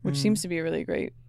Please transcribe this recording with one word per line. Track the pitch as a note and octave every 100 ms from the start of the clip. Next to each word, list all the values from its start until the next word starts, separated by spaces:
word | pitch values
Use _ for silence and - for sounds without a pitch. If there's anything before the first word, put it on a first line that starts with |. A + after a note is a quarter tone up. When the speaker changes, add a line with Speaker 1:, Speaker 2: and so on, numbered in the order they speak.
Speaker 1:
which | - C#3
Speaker 2:
Mm. |
Speaker 1:
seems | E3+ G#3+
to | F#3
be | E3+
a |
really | D#3+ D#3+
great, | - - - -